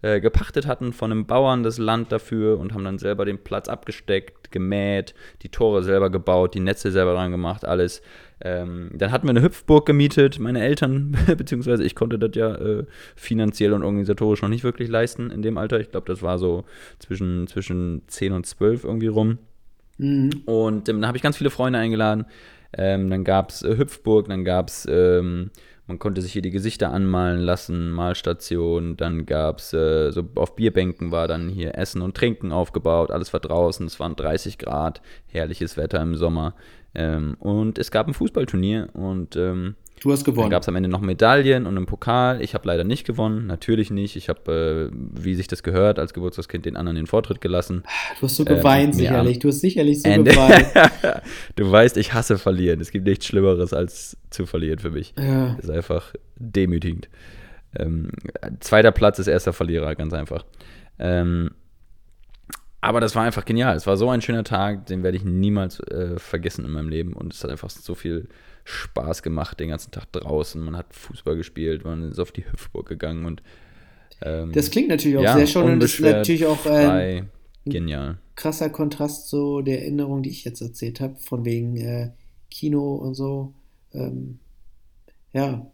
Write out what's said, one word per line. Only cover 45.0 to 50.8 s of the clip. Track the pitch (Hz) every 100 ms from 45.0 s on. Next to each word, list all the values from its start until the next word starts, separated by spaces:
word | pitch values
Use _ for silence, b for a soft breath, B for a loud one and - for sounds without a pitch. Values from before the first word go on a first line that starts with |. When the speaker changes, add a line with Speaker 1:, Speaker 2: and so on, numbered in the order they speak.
| 64 62 85 90
Speaker 1:
sich | 92
das | -
gehört, | - 90 101 104
als | 85
Geburtstagskind | - 90 - - 87 85
den | -
anderen | 85 82
den | 80
Vortritt | 110 113 98
gelassen. | - 90 - 92 - B B -
Speaker 2:
Du | 135
hast |
so | -
Speaker 1:
Ähm, | 151 143
Speaker 2:
geweint | 139 135 143 139
Speaker 1:
mir |
Speaker 2:
sicherlich. | 123 127 120 123
Speaker 1:
am |
Speaker 2:
Du | 147
hast | 143
sicherlich | 190 180 147 147
so | 151
Speaker 1:
Ende. | 156 151
Speaker 2:
geweint. | - 131 202 -
Speaker 1:
<laughs> | -